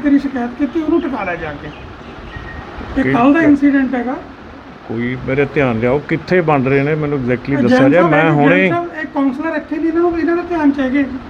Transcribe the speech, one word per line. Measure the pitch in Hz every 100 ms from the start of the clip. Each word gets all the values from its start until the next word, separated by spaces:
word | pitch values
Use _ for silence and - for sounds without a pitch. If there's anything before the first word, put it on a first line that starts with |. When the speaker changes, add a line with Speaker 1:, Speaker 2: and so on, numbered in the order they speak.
Speaker 1:
ਤੇਰੀ | 285 277
ਸ਼ਿਕਾਇਤ | 269 254 240 -
ਕੀਤੀ, | 285 330
ਉਹਨੂੰ | 302 339
ਟਿਕਾ | 294 247
ਲੈ | 190 170
ਜਾ | 160
ਕੇ। | 143 151 147 - - - - - - - - - - - 277
ਇਹ |
Speaker 2:
ਕੀ | 262
Speaker 1:
ਕੱਲ੍ਹ | 269 262
ਦਾ | 320
Speaker 2:
ਕੀ | 302
Speaker 1:
ਇਨਸੀਡੈਂਟ | 285 285 277 254 247
ਹੈਗਾ। | 240 302 - - - - - - -
Speaker 2:
ਕੋਈ | 113 120 127 127
ਮੇਰੇ | 135 139
ਧਿਆਨ | 156 131 110
ਲਿਆਓ | 123 143 -
ਕਿੱਥੇ | 156 - 180
ਬਣ | 156 143
ਰਹੇ | 127 139
ਨੇ, | 143 156
ਮੈਨੂੰ | 147 143
exactly | 123 123 135 135
Speaker 1:
ਇਹ |
Speaker 2:
ਦੱਸਿਆ | 123 254
Speaker 1:
ਜੈਨ | 135
Speaker 2:
ਜਾਏ। | 165
Speaker 1:
ਸਾਹਿਬ, | 170 294
Speaker 2:
ਮੈਂ | 165
Speaker 1:
ਇਹ |
Speaker 2:
ਹੁਣੇ | 294 - 185
Speaker 1:
ਜੈਨ | 185
ਸਾਹਿਬ, | 349 349 311
ਇਹ | 320
ਕਾਉਂਸਲਰ | 294 277 247 320 311
ਇੱਥੇ | - 302
ਨਹੀਂ, | 320
ਇਹਨਾਂ | 330
ਨੂੰ, | 349 330
ਇਹਨਾਂ | 302 339
ਦੇ | 339
ਧਿਆਨ | 339 294
'ਚ | 285
ਹੈਗੇ। | 262 277 262 247